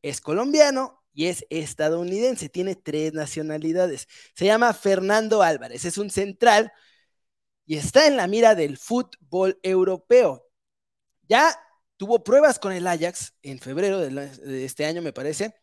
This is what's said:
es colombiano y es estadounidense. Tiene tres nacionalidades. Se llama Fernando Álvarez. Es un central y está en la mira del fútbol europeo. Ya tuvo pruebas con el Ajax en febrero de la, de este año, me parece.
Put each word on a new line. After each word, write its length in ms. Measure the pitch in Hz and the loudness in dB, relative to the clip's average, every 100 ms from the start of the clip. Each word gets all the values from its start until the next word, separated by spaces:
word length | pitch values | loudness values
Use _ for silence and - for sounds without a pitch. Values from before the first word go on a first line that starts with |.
es 180 | 147 139 | -10 -12
colombiano 800 | - 170 262 302 294 262 262 _ _ | -6 -4 0 2 2 2 -6 _ _
y 120 | 143 165 | -6 -4
es 220 | 175 - | -4 -8
estadounidense. 1000 | 160 151 - 156 165 175 196 247 254 147 | -8 -8 -4 -2 -2 -4 -2 -2 -2 -8
Tiene 260 | 175 185 185 | -6 -6 -6
tres 380 | - 151 156 | -8 -6 -4
nacionalidades. 960 | 156 151 - 156 156 160 170 180 135 - - - - | -6 -10 -8 -8 -6 -4 -2 -2 -4 -14 -20 -20 -4
Se 100 | 190 | 0
llama 260 | 220 240 214 | 4 2 0
Fernando 680 | 202 190 190 214 220 214 | 0 0 2 0 2 2
Álvarez. 440 | 175 151 131 120 170 | 4 2 -6 -10 -8
Es 120 | 180 | -6
un 140 | 202 | -6
central 600 | 196 202 190 240 208 226 _ _ _ _ _ _ _ _ _ _ | -4 -6 2 4 4 2 _ _ _ _ _ _ _ _ _ _
y 120 | 151 | -8
está 280 | 147 262 302 | 2 4 6
en 120 | 269 | 4
la 100 | 180 | 0
mira 260 | 208 233 | 4 6
del 240 | 202 147 135 | 4 0 -6
fútbol 840 | - 240 247 - 147 175 190 185 | -4 -4 -4 -14 _ -2 -2 -2
europeo. 840 | 190 185 185 185 _ - 202 131 _ _ _ _ _ _ _ _ _ | -2 0 0 -2 _ 4 4 -2 _ _ _ _ _ _ _ _ _
Ya 280 | 226 320 - _ _ _ _ | 4 4 0 _ _ _ _
tuvo 280 | 196 233 | -2 -2
pruebas 340 | 233 262 302 240 | 4 6 6 4
con 140 | 196 | -6
el 160 | 185 180 | -4 -4
Ajax 480 | 170 170 175 - _ | -2 -2 -6 -14 _
en 160 | 139 131 | -16 -14
febrero 400 | 127 139 196 196 | -10 -4 -2 -2
de 100 | 147 | -4
la, 160 | 135 139 | -6 -10
de 400 | 135 139 135 135 | -16 -10 -8 -8
este 200 | - 151 | -6 -6
año, 180 | 170 | -4
me 100 | 165 | -8
parece. 400 | 131 139 151 214 _ | -8 -8 -6 -8 _